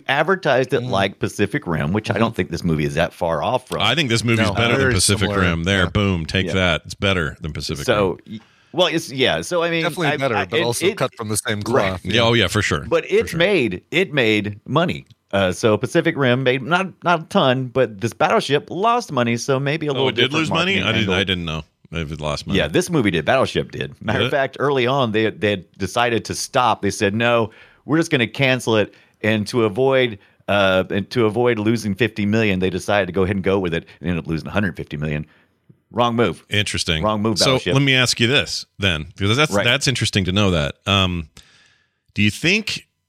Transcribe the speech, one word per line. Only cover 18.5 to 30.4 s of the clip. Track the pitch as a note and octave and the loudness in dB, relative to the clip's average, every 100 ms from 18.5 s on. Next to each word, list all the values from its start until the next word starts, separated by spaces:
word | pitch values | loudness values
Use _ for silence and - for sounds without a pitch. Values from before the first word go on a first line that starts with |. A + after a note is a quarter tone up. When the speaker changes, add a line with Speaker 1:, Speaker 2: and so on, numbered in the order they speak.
| C#3+ - | -2 -2
Speaker 1:
lost | D#3+ A3+ A#3+ A#3 | -2 0 0 -2
money, | C3+ A#2 A#2 | -2 0 -2
so | - C3 | -2 -2
maybe | C#3 D#3+ D3+ | -2 -2 -2
a | |
Speaker 3:
Oh, | |
Speaker 1:
little | C3 C3 | 0 0
Speaker 3:
it | |
did | A#2+ | 2
Speaker 1:
different | C3 D#3 | 0 0
Speaker 3:
lose | D3+ | 0
money? | D#3+ F3+ | 0 0
Speaker 1:
marketing | G3 | 0
Speaker 3:
I | G#2+ | 0
didn't, | A2+ | 0
Speaker 1:
angle. | G#2 | 0
Speaker 3:
I | F#2 | 0
didn't | F#2+ F2+ E2 | 0 -2 -4
know | D#2 - _ - | -8 -10 _ -10
if | E2 D2 | -8 -6
it | D#2 | -6
lost | D2+ C#2+ D#2+ | -4 -4 -2
money. | F#2+ | -2
Speaker 1:
Yeah, | D#2 | 0
this | C3+ F3+ | 0 0
movie | D#3+ G#2 | 0 2
did. | E2+ | 0
Battleship | D2+ B2+ G#2 E2+ C2 | 2 2 2 -2 -4
did. | - C#2 - | -6 -10 -8
Matter | A2 B2 | -4 -2
Speaker 3:
Did | A#2+ | 0
Speaker 1:
of | |
Speaker 3:
it? | C#3+ | 0
Speaker 1:
fact, | C3 - | -2 -2
early | C#3 C3+ A#2+ | -2 0 2
on, | C#3 A#2+ | 2 0
they, | G#2+ G#2+ | 2 0
they | F2 G#2 | 0 -2
had | G2+ - - | -2 -6 -8
decided | F#2+ A#2+ A#2+ A2+ - | -4 0 2 0 -2
to | |
stop. | E2+ - C3 A#2+ G#2 | -8 -2 0 2 2
They | G2+ | -2
said, | - G2+ | 0 0
"No, | A2 A#2+ A#2 A2 - - _ - | 2 2 2 0 -6 -20 _ -2
we're | D#3+ | 0
just | E3 | 2
gonna | D3+ - | 0 0
cancel | - C3+ B2+ A#2+ A2 | 0 2 2 2 2
it." | G2 - _ _ | 2 -4 _ _
And | G#2+ A2 G2+ | 0 0 0
to | B2 | 0
avoid, | A2 G2 C3+ C3 B2 G#2+ _ _ | 0 2 2 2 0 -4 _ _